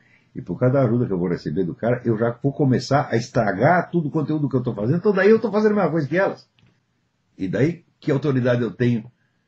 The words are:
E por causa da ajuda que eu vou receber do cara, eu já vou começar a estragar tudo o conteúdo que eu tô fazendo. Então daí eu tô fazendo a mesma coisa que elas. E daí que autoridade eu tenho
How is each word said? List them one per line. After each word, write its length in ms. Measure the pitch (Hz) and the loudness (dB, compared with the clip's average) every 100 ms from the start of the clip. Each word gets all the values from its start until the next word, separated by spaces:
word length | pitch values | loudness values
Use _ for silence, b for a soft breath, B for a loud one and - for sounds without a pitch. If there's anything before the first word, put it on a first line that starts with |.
| b b b - | b b b -14
E 60 | |
por 180 | - 87 | -8 0
causa 140 | 127 | 2
da 100 | 139 | 2
ajuda 220 | 120 120 113 | 2 2 0
que 80 | |
eu 40 | 92 | -2
vou 120 | 90 | -2
receber 340 | 85 80 82 | -2 -4 -4
do 120 | 87 69 | -4 -2
cara, 260 | 113 123 117 | -4 -2 -2
eu 120 | 107 | 0
já 140 | 117 | -2
vou 200 | - 139 | -2 -4
começar 560 | - 139 120 - 139 139 | 0 0 0 2 0 0
a 40 | 120 | -4
estragar 760 | - 123 104 95 139 180 - | -2 -2 0 2 2 2 0
tudo 160 | 170 143 | -4 -2
o 40 | |
conteúdo 380 | 156 139 151 139 | -4 -2 -2 0
que 60 | 127 | -2
eu 80 | |
tô 100 | 123 | -2
fazendo. 240 | 104 110 175 | -4 -2 0
Então 160 | 214 | 0
daí 160 | 190 196 | 4 4
eu 100 | 220 | 4
tô 120 | 220 | 2
fazendo 220 | 208 214 | 0 2
a 20 | 208 | 2
mesma 160 | 160 | 0
coisa 160 | 165 135 | 0 -2
que 100 | 170 | 0
elas. 320 | - - _ _ _ _ _ _ _ _ _ - | 0 -4 _ _ _ _ _ _ _ _ _ -10
E 100 | 92 | -4
daí 380 | 92 151 170 _ _ | 0 0 -2 _ _
que 120 | 156 | -2
autoridade 500 | 135 143 131 123 120 | 0 0 0 0 0
eu 100 | 113 | -2
tenho 400 | - 123 117 117 _ _ _ | 0 0 0 -4 _ _ _